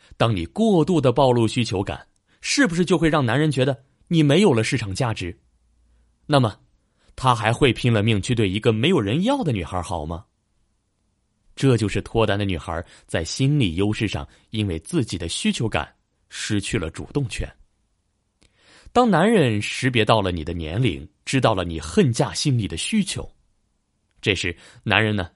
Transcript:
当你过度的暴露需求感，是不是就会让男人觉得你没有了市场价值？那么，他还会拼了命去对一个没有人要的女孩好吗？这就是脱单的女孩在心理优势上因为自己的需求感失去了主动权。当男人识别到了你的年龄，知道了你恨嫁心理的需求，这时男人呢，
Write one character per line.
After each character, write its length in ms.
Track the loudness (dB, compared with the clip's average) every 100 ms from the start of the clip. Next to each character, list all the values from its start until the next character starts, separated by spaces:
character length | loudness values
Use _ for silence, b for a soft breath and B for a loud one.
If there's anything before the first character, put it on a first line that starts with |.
| b -2
当 180 | 0
你 120 | 0 -4
过 400 | 0 2 4 4
度 160 | 2
的 100 | 2
暴 180 | 4 4
露 160 | 4 2
需 160 | 0
求 220 | -2 -2
感， 240 | -4 -8 -14 _ _ _
是 260 | -4 0 2
不 80 |
是 120 | 2 0
就 120 | 2
会 120 | 2
让 160 | 2 2
男 120 | 2
人 140 | 0
觉 140 | 0 -2
得 180 | -2 _ _ _
你 160 | 2
没 160 | 4 6
有 140 | 4
了 100 | 2
市 140 | 0 -2
场 180 | -4 -4
价 180 | -4
值？ 240 | -4 -8 -12 _ _ _ _ _ _ _ _ 0
那 140 | 2
么， 180 | 2 -4 _ _ _ _ _ -2
他 180 | 0 2
还 160 | 0
会 220 | 2 2
拼 180 | 2 2
了 100 | 2
命 200 | 2 0
去 120 | 0
对 140 | 0 0
一 140 | 0
个 100 | 0
没 160 | 0 0
有 140 | 0
人 220 | 0 0
要 200 | 0 0
的 80 | -2
女 100 | -4
孩 200 | -4 -6
好 240 | -6 -8 -6
吗？ 180 | -10 -12 _ _ _ _ _ _ _ _ _ _ _ _
这 220 | -2 2 2
就 120 | 0
是 140 | -4
脱 240 | -4 0 0
单 140 | 0
的 60 | -2
女 120 | -4
孩 260 | -6 -10 -10 B _
在 200 | -6 -6
心 340 | -2 0 2
理 160 | 0 0
优 160 | -2
势 160 | -2 -4
上 200 | -6 -10 b b
因 140 | -6 -4
为 120 | -4
自 240 | -4 -4
己 140 | -2 -6
的 100 | -6
需 240 | -4 -4
求 160 | -2 -4
感 260 | -4 -6 _ _ _ _
失 320 | -12 -4 -4
去 180 | -2 -4
了 100 | -6
主 140 | -10 -8
动 160 | -6 -4
权。 200 | -6 -10 _ _ _ _ _ _ _ _ _ b b b b b
当 180 | 2 4
男 180 | 4 4
人 320 | 4 4 2
识 300 | -4 -2 0
别 120 | 2
到 180 | 4 4
了 100 | 2
你 140 | -4 -6
的 80 |
年 280 | -6 -6 -2
龄， 260 | -2 -2 -12 _ -4
知 160 | 0
道 120 | 2
了 120 | 0 -4
你 120 | -6
恨 340 | -2 2 2
嫁 220 | 2 -2
心 240 | -2 0 0
理 120 | -2
的 80 | -6
需 260 | -2 -2
求， 260 | -2 -6 -12 _ _ _ _ _ _ _ _ _
这 120 | -2
时 220 | -2 -4 -8 B B
男 220 | 0 2
人 100 | 2
呢， 160 | 0 -6